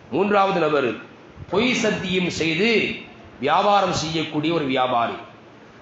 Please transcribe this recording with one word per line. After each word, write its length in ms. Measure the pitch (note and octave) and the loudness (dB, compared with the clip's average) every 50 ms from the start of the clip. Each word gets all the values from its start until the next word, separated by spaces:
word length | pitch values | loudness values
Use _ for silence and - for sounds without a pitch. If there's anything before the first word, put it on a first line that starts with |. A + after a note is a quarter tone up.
| - - | -12 -4
மூன்றாவது 520 | A2+ E3 G3+ G3+ G#3 G3 G3 G3 F3+ F3 | -2 0 0 2 2 2 2 2 2 2
நபர் 280 | D#3 D3+ D3+ C#3 C3 A#2 G#2 - - - - - - - - - - - | 2 2 2 2 0 0 -2 -6 -10 -18 -20 -20 -20 -20 -18 -16 -8 -4
பொய் 240 | F3 G3+ A#3+ B3+ A#3 | 0 0 0 0 0
சத்தியம் 560 | - A3 G#3+ F3+ - - F3+ F#3 F#3 F3+ D#3+ | 0 0 0 -2 -2 -4 -2 -2 0 -2 -2
செய்து 380 | - - D#3 D#3+ D#3+ E3+ G#3+ A#3 A3 F3+ C3 A2+ - - - - - - - - - - | -2 -2 -2 0 0 2 2 2 2 2 0 -2 -6 -8 -14 -18 -20 -20 -20 -20 -10 -4
வியாபாரம் 600 | B2 C#3+ D#3+ F#3 G3+ G#3 G3+ G3+ F#3+ F#3 D3+ C#3 | -2 0 2 2 4 4 4 4 2 2 0 -2
செய்யக்கூடிய 520 | D3 D#3+ D#3+ D#3+ D#3 D#3 - D3+ C#3+ E3 E3+ | -4 -2 -2 -4 -4 -2 -4 -2 0 0 0
ஒரு 120 | D#3+ C#3+ | 0 0
வியாபாரி. 500 | C3 C3 B2+ B2+ B2 B2 A#2+ A#2 A2 F#2+ - - - - - - - - - - - - - | 0 0 0 2 2 2 0 0 0 -4 -8 -12 -16 -20 -20 -20 -20 -20 -20 -20 -20 -20 -14